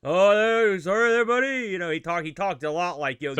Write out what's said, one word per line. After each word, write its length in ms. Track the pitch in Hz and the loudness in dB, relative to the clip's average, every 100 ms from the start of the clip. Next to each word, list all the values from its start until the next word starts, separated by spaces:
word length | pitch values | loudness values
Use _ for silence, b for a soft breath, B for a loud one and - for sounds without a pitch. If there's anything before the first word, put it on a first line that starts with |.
Oh, 300 | 135 175 196 | -2 4 6
there, 460 | 208 220 226 220 190 | 6 4 2 2 0
sorry 320 | 160 208 233 | -2 2 2
there, 120 | 233 | 2
buddy. 440 | 226 247 269 262 233 | 2 0 0 -2 -4
You 80 | 185 | -6
know, 120 | 175 | -4
he 100 | 156 | -6
talk, 240 | 165 170 | -4 -6
he 80 | 160 | -6
talked 320 | 147 196 147 | -6 -4 -4
a 60 | 151 | -4
lot 260 | 156 180 143 | -4 -4 -4
like 240 | 143 131 | -6 -6
Yogi 140 | 143 | -8